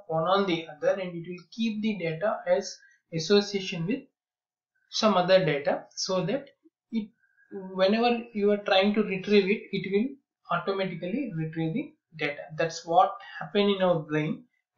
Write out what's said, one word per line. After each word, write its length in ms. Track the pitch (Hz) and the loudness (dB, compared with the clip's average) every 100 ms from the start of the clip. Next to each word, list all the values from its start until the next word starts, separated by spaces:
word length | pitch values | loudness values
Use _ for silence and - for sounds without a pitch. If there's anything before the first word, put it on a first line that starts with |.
| - | -6
one 160 | 160 | -2
on 240 | 160 196 190 | 2 2 2
the 220 | 165 160 | -2 -4
other 240 | 151 170 196 | -4 -2 -2
and 120 | 180 | -2
it 160 | 170 165 | -8 -10
will 160 | 180 - | -14 -12
keep 320 | - 226 214 | -4 -4 -2
the 160 | 214 190 | -2 -2
data 380 | 165 160 208 - - | -4 -2 -2 -2 0
as 300 | 185 - - _ _ _ | 0 0 -10 _ _ _
association 760 | 165 156 202 202 202 190 175 165 | -6 2 2 2 -4 -6 -6 -4
with 140 | 269 - _ _ _ _ _ _ _ _ | -6 -8 _ _ _ _ _ _ _ _
some 260 | - 220 185 | 0 2 4
other 280 | 175 190 | 6 6
data, 400 | 160 143 143 - - - | 4 0 0 -2 -4 -8
so 280 | - 185 170 | -4 -2 0
that 200 | 262 - _ _ _ _ | -4 -6 _ _ _ _
it, 160 | 226 214 _ _ _ _ | -6 -6 _ _ _ _
whenever 720 | 202 190 190 190 220 240 240 - | -14 -8 2 4 4 2 0 -4
you 180 | 214 202 | 0 2
are 60 | 208 | 2
trying 360 | - 190 202 | 2 4 4
to 80 | 208 | 2
retrieve 480 | 196 185 185 208 185 | 0 -2 4 4 4
it, 120 | 220 - | 2 -2
it 180 | 190 - | -6 0
will 680 | 196 254 - _ _ - 170 | 0 0 -6 _ _ -6 -4
automatically 760 | 190 196 190 165 175 233 277 165 | -2 -2 -4 -6 -6 -4 -4 -6
retrieve 380 | 160 165 160 | -6 -4 -4
the 200 | 208 - - _ 156 | -4 -6 -12 _ -8
data. 260 | 147 143 - 156 | -8 -6 -10 -4
That's 300 | 160 - 165 | -4 -4 0
what 300 | 170 190 - - - | 4 4 2 -14 -14
happen 280 | 165 208 202 | -4 2 2
in 120 | 196 | 4
our 180 | 185 170 | 2 2
brain, 440 | 147 151 151 - - _ _ | 0 -2 -2 -4 -10 _ _